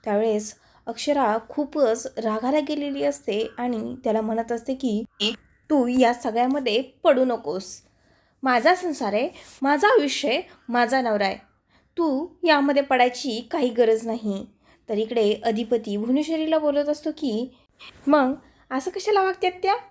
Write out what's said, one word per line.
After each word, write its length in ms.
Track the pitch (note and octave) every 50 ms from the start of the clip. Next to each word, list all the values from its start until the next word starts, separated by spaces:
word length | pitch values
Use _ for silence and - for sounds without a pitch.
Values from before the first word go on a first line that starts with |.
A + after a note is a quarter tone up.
| -
त्यावेळेस 500 | A3 G#3 G#3 A3 A3+ G#3+ G#3 G#3 - - _ _ _ _ _ _
अक्षरा 520 | - A#3 A#3 - D4 D4 C#4+ C4 G#3+ G#3+ A3+ A3 -
खूपच 580 | - - D4+ C#4 - D4+ C#4 A3 A3+ B3 - - - -
रागाला 420 | A3+ A3 G#3+ A3 A3+ B3 C#4+ D4+
गेलेली 440 | C#4+ D4 D4+ D4 C#4+ C#4+ C#4 C#4 C#4+
असते 440 | C#4+ C#4+ - - - G3 G#3 A3+ A3+ - -
आणि 380 | B3 B3 A#3+ A3 A3+ A#3 B3 B3+ -
त्याला 160 | A#3 G#3+ A3
म्हणत 320 | A3 A3 A3 A3+ A3+ A3+
असते 220 | A#3 A3+ A#3 - C4
की 300 | C4 C4+ B3 G#3 G#3+ A3+ - _ _ G#3 G#3+ A3+ - _ _ _ _ _ _
"तू 160 | D#4 C#4+ B3
या 280 | A#3+ B3 B3+ B3+ A#3 A#3+
सगळ्यामध्ये 680 | A#3+ - B3+ G#3+ A#3 A#3+ B3+ C4+ D4 C4 A#3+ G#3 A#3 C4 - _ _
पडू 220 | - E4+ C#4 B3 C4
नकोस. 580 | B3+ A#3+ A3+ - C#3+ E3+ F#3 G3+ - - - _ _ _ _ _ _ _ _ _ _ _ _
माझा 320 | - C4 B3 A#3+ A3 D#4+ F#4
संसार 380 | F4+ F#4 F4 D4 C4 B3 G3+
आहे, 160 | G3+ G#3+ B3+ F4+ - - - - - -
माझा 260 | C4+ C4+ D4 D4 F#4+ G#4
आयुष्य 400 | C5 A4+ D4 C#4 C4 - - A#3+
आहे, 140 | A#3+ E4 F#4 - - _ _ -
माझा 320 | A#3 A#3+ A#3+ A#3 C4 C4
नवरा 260 | B3 A#3 G#3+ G3+ G3+
आहे. 100 | F#3+ G3 - - _ _ _ _ _ _ _ _ _ _
तू 300 | - E4+ D#4 C4 C4 D#4+ F4+ - _ -
यामध्ये 380 | E4 D4+ C#4+ C#4 C#4+ C#4+ C#4+
पडायची 680 | C#4 - C4+ B3 B3 B3+ B3 - - C#4 A3 A3+ - -
काही 180 | - E4 C#4 B3+
गरज 380 | A3 A#3 A#3+ A3 A3+ A3 A#3
नाही." 400 | A3+ A3 A#3 A3 G#3 G3 G3 - - _ _ _ _ _ _ _ -
तर 60 | A3
इकडे 460 | G3+ A3 G#3+ A#3+ A#3 G#3+ G3+ G#3+ G#3 -
अधिपती 520 | A3+ A3 G#3+ A#3 A3 B3+ A3+ A3 G#3 G3+
भुवनेश्वरीला 600 | G#3 G#3+ A#3 B3+ D4 D4+ D4+ E4 D#4 D#4+ D#4 D#4+ D#4
बोलत 300 | D4+ D4 C#4 C#4+ D4 D4
असतो 220 | D4+ - - D#4+
की 440 | D4+ - D#4 C4+ G#3 A3 B3 C4 - _ _ _ _ _ - - - - -
"मग 280 | C#4 D4 D4 C4 B3+ C#4 - - - _ _ _ _
असं 200 | C4 C4 - F#4
कशाला 320 | - G4 F#4 G#4 G#4 G4+
वागतात 300 | F#4+ F#4+ F#4 F#4 - F#4 F4+ F4+
त्या?" 140 | - F#4+ G4+ B4 - -